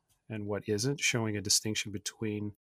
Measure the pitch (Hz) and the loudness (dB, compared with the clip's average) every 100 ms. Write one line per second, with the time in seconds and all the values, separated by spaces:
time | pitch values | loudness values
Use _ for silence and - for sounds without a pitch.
0 | _ _ - 110 104 101 - 104 131 143 | _ _ -10 -6 -2 -2 0 2 2 0
1 | - 120 110 104 101 - 110 107 107 98 | 0 2 2 0 2 2 2 -2 -2 -6
2 | - - 110 104 104 - | -8 -4 -2 0 -4 -8